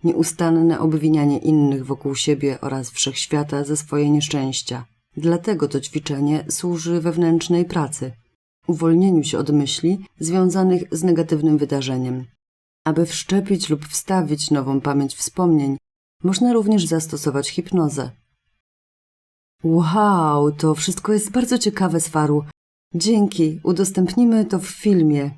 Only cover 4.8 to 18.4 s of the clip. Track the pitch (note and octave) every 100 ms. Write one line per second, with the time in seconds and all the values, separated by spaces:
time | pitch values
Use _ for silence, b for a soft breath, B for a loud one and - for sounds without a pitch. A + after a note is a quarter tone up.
4.8 | A#2+ _ _ - D#3+ E3+ F3 F#3 D3 C#3
5.8 | C#3 D#3 - C#3 C#3+ D3+ D3+ - F3+ E3+
6.8 | E3 E3+ E3 E3+ E3+ E3 - F3 F3 F3
7.8 | C#3+ - C3 - _ _ _ _ - E3
8.8 | E3 E3 F#3+ E3+ C#3+ - D3 D3 C#3+ -
9.8 | E3 F#3+ F#3+ _ D#3+ F#3 F#3 F#3 F#3 F3+
10.8 | F3 E3+ F3+ E3 D#3+ D#3 D#3 D3+ C#3+ C#3
11.8 | C3 C3 B2+ B2+ B2 _ _ _ _ _
12.8 | - D#3 E3+ - - F#3+ G3 F#3+ - D3+
13.8 | D3+ - - F#3+ D#3 D3 - D3 C3+ C3+
14.8 | C#3 C#3+ C#3 - - - F3+ D#3 C#3 C3+
15.8 | _ _ _ _ F3+ F#3+ B3 A#3 G#3 G#3+
16.8 | E3 E3 D#3+ D3 - C#3 C#3+ - F3 F#3
17.8 | D#3 C#3+ B2+ A2+ _ _